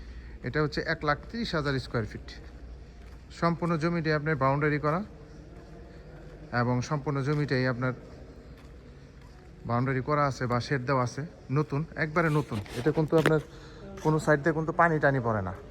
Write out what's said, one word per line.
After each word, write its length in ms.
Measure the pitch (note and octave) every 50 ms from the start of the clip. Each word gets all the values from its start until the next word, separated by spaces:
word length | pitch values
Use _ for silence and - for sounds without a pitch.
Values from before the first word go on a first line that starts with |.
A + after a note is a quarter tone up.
| - - - - - - - - -
এটা 180 | B2 B2+ D3+
হচ্ছে 200 | D#3 C#3+ - E3
এক 240 | - D#3+ D#3+ - D#3
লাখ 120 | D3 D3 C#3+ - -
তিরিশ 240 | - A#3 A3 - F3+
হাজার 240 | D#3 C#3 C#3+ C3+ B2+
স্কয়ার 260 | - - - A#2+ G#2
ফিট, 260 | - - - - - - - - - - - - - - - - - - - - - - - - -
সম্পূর্ণ 460 | - - E3+ E3+ E3+ - F3 E3 E3+
জমিটি 360 | D3+ D3+ E3+ F3 E3+ D3+ D#3+ D3+
আপনার 220 | D3 C#3+ D#3+ D#3+
বাউন্ডারি 440 | B2 C3+ C3+ C#3 D3 D3+ D3+ D3 C#3
করা, 240 | D3 D3 D#3 F#3 G#3+ - - - - - - - - - - - - - - - - - - - - - - - - - - - - - A#2+ A#2+
এবং 220 | A#2+ B2 B2 B2
সম্পূর্ণ 420 | A#2+ - D#3 C#3+ C3 D3+ C#3 C#3 B2+
জমিটাই 440 | D3 D3+ D3 D3 B2 C#3 B2+ B2+
আপনার 260 | B2+ A#2+ A#2+ C3 B2+ A#2 - - - - - - - - - - - - - - - - - - - - - - - - - - - - - - - - - -
বাউন্ডারি 360 | - A#2 A#2+ C3 C3+ C3 C3
করা 240 | A#2+ D3 D3+ D3 D3
আছে 220 | C#3 B2 - C3
বা 120 | A#2 A#2+ A#2+
শেড 260 | A2+ - D3 C3 B2
দেওয়া 180 | C3 C#3 B2+ B2
আছে, 220 | A#2+ - C3+ D3+ F3 - - - -
নতুন, 340 | C3 D3+ D3+ - C#3 C#3+ D#3+ - -
একবারে 340 | - D#3 D#3 D3+ F3 E3 D#3
নতুন। 300 | D3+ D3+ B2 - A#2 G#2 G2 - -
এটা 160 | B2 A#2 D#3
কিন্তু 260 | C#3 D#3+ D#3 - E3
আপনার 220 | D#3+ D3 - D#3 D3 - - - - - - - - - - - - -
কোনো 160 | D#3 D#3 D#3
সাইড 220 | - D#3 D3+ C#3+
দিয়ে 120 | C#3+ E3 D3
কিন্তু 180 | D#3+ D#3+ E3
পানি 280 | E3 F3+ E3+ E3+ D#3 D3+
টানি 200 | D3+ C#3+ C3+ C3
পড়ে 220 | A2+ A2+ G#2+ G#2
না 120 | F#2+ F2 F#2 - - -